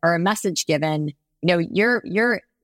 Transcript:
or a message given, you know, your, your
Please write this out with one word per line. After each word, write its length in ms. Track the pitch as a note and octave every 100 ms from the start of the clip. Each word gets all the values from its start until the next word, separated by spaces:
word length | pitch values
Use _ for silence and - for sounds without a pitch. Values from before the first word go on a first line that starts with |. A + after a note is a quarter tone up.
or 120 | E3 E3+
a 40 |
message 460 | F3+ G#3 G#3 E3 -
given, 480 | D3+ D#3 D#3 D3+ - _ _
you 60 | E3+
know, 120 | F3
your, 420 | E3+ F#3 A3 A#3+
your 380 | - F#3+ A#3 G#3 - _